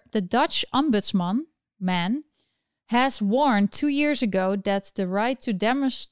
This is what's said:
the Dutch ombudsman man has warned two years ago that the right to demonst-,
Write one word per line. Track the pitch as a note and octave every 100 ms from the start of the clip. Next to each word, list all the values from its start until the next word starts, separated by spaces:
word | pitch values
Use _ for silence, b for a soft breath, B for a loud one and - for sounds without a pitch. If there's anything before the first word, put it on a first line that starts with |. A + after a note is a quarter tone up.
| -
the | A3
Dutch | F3+ A#3 D#4+ - -
ombudsman | B3 D4+ G#3 - F#3+ F3 A3+ E4 _ _ _
man | F#3 F3+ F3 C4+ - _ _ _ _ _ _
has | A#3+ C4+ -
warned | G3+ A#3+ D4 G#3 G3+
two | - D4
years | C#4+ D4 C#4+
ago | A3+ F#3+ F#3 G3+
that | G3+ G3 - -
the | F#3
right | F#3+ A#3 C4
to | -
demonst-, | F#3+ G#3+ C4+ C4+ - -